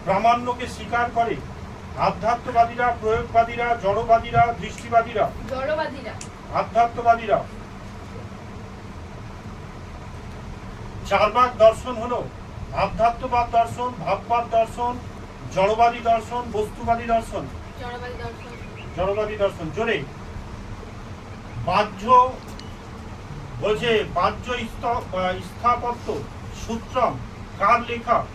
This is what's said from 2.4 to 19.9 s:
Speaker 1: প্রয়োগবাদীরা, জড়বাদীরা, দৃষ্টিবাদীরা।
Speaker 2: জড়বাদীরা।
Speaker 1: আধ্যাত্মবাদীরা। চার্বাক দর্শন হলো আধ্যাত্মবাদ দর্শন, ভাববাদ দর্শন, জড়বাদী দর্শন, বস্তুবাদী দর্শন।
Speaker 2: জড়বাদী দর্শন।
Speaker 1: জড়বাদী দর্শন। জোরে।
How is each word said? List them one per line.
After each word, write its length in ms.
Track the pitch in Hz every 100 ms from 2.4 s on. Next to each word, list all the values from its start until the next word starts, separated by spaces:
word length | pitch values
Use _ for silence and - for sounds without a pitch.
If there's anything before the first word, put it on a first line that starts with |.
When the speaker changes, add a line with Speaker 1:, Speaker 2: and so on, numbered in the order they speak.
| - 233 233 233 247 233
Speaker 1:
প্রয়োগবাদীরা, 760 | 214 233 240 226 233 240 240 233
জড়বাদীরা, 680 | 190 208 233 226 233 226 233 -
দৃষ্টিবাদীরা। 720 | 220 - 233 233 226 208 - - 214
Speaker 2:
জড়বাদীরা। 640 | 262 269 311 302 254 131 110 - - - 170
Speaker 1:
আধ্যাত্মবাদীরা। 840 | 196 - - - 233 233 220 170 - - - - - - - - - - - - - - - - - - - - - - - - - - - - - - - - - - - - -
চার্বাক 500 | 196 214 226 247 -
দর্শন 380 | 220 220 247 233
হলো 280 | 233 240 - - - - - -
আধ্যাত্মবাদ 760 | 196 - 226 - 262 240 240
দর্শন, 400 | 233 226 - 247 240 156
ভাববাদ 440 | 196 196 240 233
দর্শন, 480 | 226 220 - 240 247 - - - - 127 -
জড়বাদী 440 | 190 214 233 240
দর্শন, 440 | 226 226 220 240 240
বস্তুবাদী 500 | 208 214 - 233 233
দর্শন। 420 | 233 226 220 202 202 - - -
Speaker 2:
জড়বাদী 340 | 247 247 247 247
দর্শন। 640 | 240 233 240 233 - - - -
Speaker 1:
জড়বাদী 380 | 190 202 208 208
দর্শন। 340 | 196 - 160 160
জোরে। 280 | 226